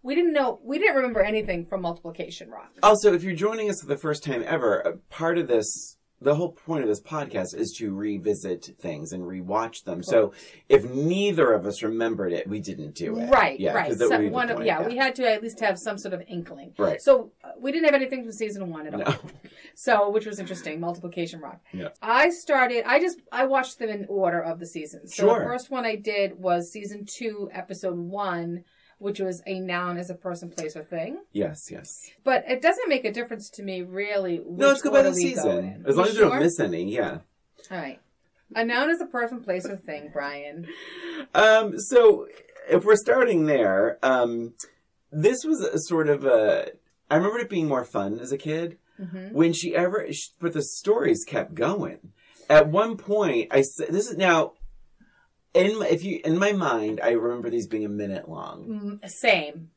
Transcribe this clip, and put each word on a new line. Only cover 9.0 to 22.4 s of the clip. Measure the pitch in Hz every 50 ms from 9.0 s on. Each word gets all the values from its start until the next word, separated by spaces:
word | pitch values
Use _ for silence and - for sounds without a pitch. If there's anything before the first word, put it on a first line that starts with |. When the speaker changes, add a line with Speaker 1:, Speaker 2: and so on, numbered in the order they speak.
| 80 78 95
Speaker 2:
and | 92 90
rewatch | 87 92 92 90 92 101 110 117 117 - - _
them. | 95 87 87
So | 90 - - 113 104 101
Speaker 1:
Correct. | - - - - - - _
Speaker 2:
if | _ 135 139 - 123
neither | 127 135 147 165 180 196 202 202 185 160 143 120 110
of | 101 92
us | 104 101 - 117
remembered | 107 113 113 113 117 110 98 98 90 87
it, | 80 -
we | - - 104
didn't | - - - - 151 151 -
do | - 170 156 226 226
it. | 233 240
Speaker 1:
Right, | 277 240 185 156 - -
Speaker 2:
Yeah, | - - -
Speaker 1:
right. | 95 85 -
Speaker 2:
'cause | - 98
that | 240 427
Speaker 1:
So | 381
Speaker 2:
would | - 104
be | 101
the | 226
Speaker 1:
one | 247 247 233
of, | 220
Speaker 2:
point, | - 226
Speaker 1:
yeah, | 220 - 156
Speaker 2:
yeah. | 185
Speaker 1:
we | 226 240
had | 254 269 262 254
to | 262 254 233
at | 214 214 220
least | 226 220 -
have | 220 208 185
some | 180 - 220 202 190
sort | - 190 185
of | 170 175
inkling. | - 180 170 170 - 151 - - - - -
Speaker 2:
Right. | 202 - - -
Speaker 1:
So, | - 277 269 - - - _ _ -
uh, | - - -
we | 240 269
didn't | 285 330 320
have | 302 285
anything | 269 262 254 269 254 233
from | 226
season | 208 214 220 208 202 196 190 170
one | 160 156 151
at | 151 147
all. | 151
Speaker 2:
No. | 151 139 - - - - - - - - - - - - _
Speaker 1:
So, | - - 262 226 208 202 202
which | 208 220 214
was | 214 202 196
interesting, | 185 175 185 175 - 160 156 165
Multiplication | 170 170 175 175 180 175 - 175 170 160 175 165
Rock. | 151 - - - _ _
Speaker 2:
Yeah. | - 185 170 - - _
Speaker 1:
I | - 220 233 262 311 349
started, | 339 -